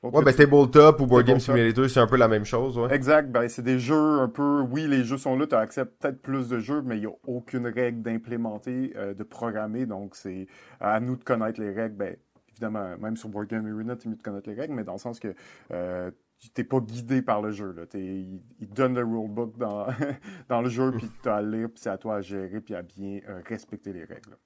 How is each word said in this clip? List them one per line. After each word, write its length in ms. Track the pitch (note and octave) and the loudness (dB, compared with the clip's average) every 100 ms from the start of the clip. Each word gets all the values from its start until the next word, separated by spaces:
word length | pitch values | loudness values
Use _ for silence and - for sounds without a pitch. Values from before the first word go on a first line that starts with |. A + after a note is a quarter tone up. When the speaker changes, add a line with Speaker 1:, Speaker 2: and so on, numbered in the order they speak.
Speaker 1:
l'autre 140 | B2 D3 | 2 4
Speaker 2:
Ouais, 40 | |
Speaker 1:
que 40 | C#3+ | 6
Speaker 2:
ben, 60 | |
Speaker 1:
tu 60 | - | 8
Speaker 2:
Tabletop 600 | C#3+ C#3+ C3+ C#3 D3+ D3+ | 8 8 8 12 10 10
ou 80 | C3 | 6
Board 160 | B2 | 6
Game 140 | A#2+ C3+ | 8 4
Speaker 1:
Tabletop. 180 | - B2 | 4 4
Speaker 2:
Simulator, 340 | A2+ A2+ C3 | 4 2 2
c'est 100 | B2+ | 4
un 60 | A2+ | 4
peu 120 | B2+ | 6
la 100 | A#2 | 6
même 180 | G#2+ G#2 | 4 0
chose, 320 | A#2+ C3 A#2+ | -2 -2 -2
ouais. 160 | A#2+ | 0
Speaker 1:
Exact, 380 | C3+ C3 D3+ C#3+ | 0 4 4 4
ben, 160 | B2 A#2+ | 0 0
c'est 140 | A#2 | -2
des 160 | B2 B2+ | 0 0
jeux 400 | A#2+ D#3 D3+ D3 | 2 2 4 2
un 80 | B2 | 0
peu, 320 | A#2 C#3+ C#3+ B2+ | 0 0 0 0
oui, 160 | C3+ D#3 | -2 0
les 160 | C3+ | 0
jeux 140 | A#2 C3+ | 0 -4
sont 180 | C#3 C3 | -2 -2
là, 120 | - | 2
t'as 140 | B2 | 2
accès 200 | A2 - | 0 -4
à 40 | B2 | -8
peut-être 360 | _ C#3+ C3+ | _ -6 -6
plus 260 | - C3+ A#2+ | -6 -4 -2
de 120 | B2 | -4
jeux, 240 | A2+ D3 B2+ | -2 -4 -4
mais 120 | A2 | -6
il 60 | |
y 40 | G#2 | -6
a 60 | - - | -10 -10
aucune 400 | B2 A#2 C3 A#2+ | -10 -6 -6 -4
règle 380 | A2+ B2 A#2 | -2 -2 -2
d'implémenter, 920 | A2+ A2+ A#2 A#2+ A#2 G#2+ B2+ B2+ C3 G#2+ | -6 -6 -6 -6 -6 -6 -8 -6 -6 -6
euh, 200 | G2+ G2 | -8 -8
de 80 | |
programmer, 640 | G#2+ - A#2 G#2+ G#2+ A2+ B2+ | -14 -8 -6 -6 -6 -6 -6
donc 240 | G2 G2+ - | -8 -10 -12
c'est 300 | G2 F#2 F#2+ - - - | -12 -12 -14 -18 -20 -6
à 200 | G#2 A2 | -2 -2
nous 160 | B2 B2+ | -2 -6
de 80 | |
connaître 360 | - A#2+ A2 A2+ | -2 -2 -2 -4
les 120 | G#2+ | -8
règles, 240 | G2+ A2+ G#2 | -6 -6 -6
ben, 200 | G2 F2+ _ _ _ | -10 -10 _ _ _
évidemment, 380 | _ A2+ G#2+ F#2+ F2+ | _ -8 -6 -8 -8
même 160 | A2 A2+ | -8 -8
sur 120 | A2+ | -8
Board 180 | G#2 G#2 | -10 -6
Game 180 | A2+ G#2+ | -6 -6
Arena, 300 | G#2+ A2 A#2+ | -8 -8 -8
t'es 140 | A2+ | -10
mieux 60 | A2 | -10
de 60 | |
connaître 260 | - G2+ G#2 | -10 -10 -10
les 80 | G#2 | -10
règles, 200 | D#3 C3 | -8 -8
mais 80 | |
dans 100 | G2 | -8
le 60 | F#2+ | -10
sens 200 | B2 A#2 | -10 -10
que, 140 | A2 F#2 - - _ | -12 -12 -18 -20 _
euh, 400 | F2+ F2+ F2+ F2+ - _ _ | -8 -6 -6 -10 -12 _ _
tu 100 | - | -14
t'es 160 | - - | -8 -2
pas 160 | C3 | -2
guidé 400 | A2 A#2 A#2 C3 | -2 -12 -2 -2
par 200 | A#2+ A2 | 2 0
le 100 | G#2+ | -2
jeu, 220 | G2+ G2+ | -6 -10
là. 120 | E2 E2+ | -12 -12
T'es, 160 | G2+ | -10
il, 380 | F#2+ F#2+ F#2 F#2+ A#2 _ | -8 -8 -10 -14 -18 _
il 80 | G2+ | -14
donne 280 | G#2 C3 B2+ | -2 0 0
le 100 | A#2 | -2
rulebook 520 | A2+ A2 G#2 A#2 A2+ | -4 -6 -6 -8 -6
dans, 300 | A2+ G#2 G#2 A#2+ C#4 C3+ | -6 -6 -6 -6 -6 -8
<laughs> 320 | G3+ F#3 - | -14 -20 -4
dans 120 | A#2+ | -2
le 60 | B2 | -2
jeu, 240 | A#2 C3 | 0 -2
puis 180 | A#2+ A2+ - | -2 -8 -8
t'as 160 | B2+ G#2+ | -4 -2
à 40 | |
lire, 280 | G#2+ A2 A2+ | -2 -4 -6
puis 120 | A2+ | -8
c'est 80 | A#2 | -8
à 80 | F#2+ | -8
toi 180 | A2 G#2+ | -6 -6
à 60 | |
gérer, 380 | F#2 G2 F#2+ G#2 | -6 -8 -8 -10
puis 160 | A2 F#2+ | -10 -12
à 60 | |
bien, 400 | F2 - G2 G2 G2+ | -12 -12 -12 -12 -12
euh, 100 | F#2 - | -16 -12
respecter 460 | A2 - G#2 - | -12 -12 -16 -12
les 80 | F#2 | -14
règles. 320 | D#2+ - - - | -14 -20 -20 -20